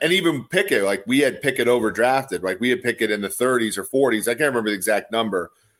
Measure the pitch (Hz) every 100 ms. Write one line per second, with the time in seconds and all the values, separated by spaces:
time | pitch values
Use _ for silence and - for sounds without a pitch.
0 | 156 190 170 147 - 185 196 120 98 101
1 | - 131 135 101 143 - 120 123 107 98
2 | 120 135 135 87 92 95 123 127 123 110
3 | 107 104 98 - 123 123 110 98 92 135
4 | 135 107 110 117 147 123 107 101 101 104
5 | - 113 110 95 85 _ _